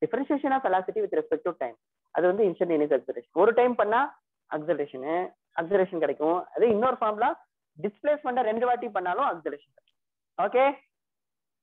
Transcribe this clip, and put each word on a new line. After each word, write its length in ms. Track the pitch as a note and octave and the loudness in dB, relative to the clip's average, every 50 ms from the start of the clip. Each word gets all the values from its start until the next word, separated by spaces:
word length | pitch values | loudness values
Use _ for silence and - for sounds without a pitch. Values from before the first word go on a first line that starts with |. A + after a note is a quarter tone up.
Differentiation 500 | - - - B3 C#4 - D4+ C#4 - C#4 C4+ | -4 -2 -2 -2 -2 0 -2 0 0 0 0
of 80 | C4+ | 0
velocity 380 | C4+ G3 F#3 F#3+ F#3 - F#3 A3 | 0 2 0 0 0 -2 -4 -4
with 140 | G#3 F#3+ F3+ | -2 -2 0
respect 280 | D#3 D3+ - D#3+ D3+ - | -2 -2 0 -2 -2 -2
to 80 | F3+ E3 | -2 -4
time, 220 | - C3+ A#2+ A#2 _ _ _ _ _ _ _ - | -4 -6 -8 -8 _ _ _ _ _ _ _ -2
அது 100 | D#3 E3 | 2 2
வந்து 160 | F3+ F#3 G#3 A3+ | 2 4 2 2
instantaneous 500 | F#3 E3 - F#3 F3 E3 D3+ D3 D3 D3 | 0 0 0 0 0 2 2 2 2 2
acceleration. 380 | C3 - - - B2 - _ - | 0 0 -2 -10 -10 -10 _ 2
ஒரு 180 | D#3+ F#3+ A3+ A3 | 2 4 4 6
time 220 | A#3 A#3+ B3+ A#3+ | 4 4 2 2
பண்ணா 260 | A#3 G#3+ G#3 A3 A#3+ C#4 - - _ _ _ _ _ _ - | 0 0 2 2 0 0 -2 -4 _ _ _ _ _ _ -8
acceleration, 580 | - D#3 D3+ D#3+ E3 D3 C#3+ C#3+ - C3 C3 D3 E3 F3+ F#3 - - _ _ _ - | -8 -6 -2 -2 -2 -2 -4 -8 -8 -10 -6 -4 -2 -4 -4 -6 -10 _ _ _ -8
acceleration 480 | - E3+ E3 G3+ G3 F#3 F#3 F#3 E3 D3+ | -6 -4 0 2 0 0 0 -2 -2 -2
கிடைக்கும். 360 | C#3+ C#3 - D3+ D#3+ E3+ F3+ E3+ - | -2 -2 0 0 0 0 0 -2 -4
அதே 180 | - D#3 G#3 A#3+ | -2 2 2 2
இன்னொரு 280 | G#3+ G3+ A#3+ C4 B3 B3 | 4 2 2 0 0 0
formula 300 | A#3 G#3+ G#3+ G#3 A#3 C#4 F4 - - _ _ _ _ _ _ | -2 -2 0 0 0 -2 -2 -4 -10 _ _ _ _ _ _
டிஸ்பிளேஸ்மெண்ட்டை 640 | D3+ D#3 G#3 - _ - D4 D4+ C#4+ - B3+ B3 B3+ A#3+ | -8 -8 -8 -6 _ -2 -2 -2 -2 -2 -4 -2 0 0
ரெண்டு 240 | A3 A3 A3+ B3 | 0 0 0 0
வாட்டி 220 | B3 A#3+ A3+ A#3+ A#3 | 0 0 0 -2 -4
பண்ணாலும் 380 | G#3 F#3+ F3+ F3+ F3+ A3+ C#4 B3+ | -6 -4 -4 -2 -2 -2 -2 -2
acceleration 440 | F3+ E3+ D3+ D#3 C#3 C#3+ _ _ _ | -2 -4 -6 -10 -10 -10 _ _ _
கிடைக்கும். 240 | _ _ _ _ _ _ _ _ _ _ _ _ - | _ _ _ _ _ _ _ _ _ _ _ _ -2
ஓகே? 260 | F3+ G#3 A3 B3 C4 C#4 C#4 - _ _ _ _ _ _ _ _ _ _ _ _ _ _ _ _ | -2 2 4 4 4 2 2 -2 _ _ _ _ _ _ _ _ _ _ _ _ _ _ _ _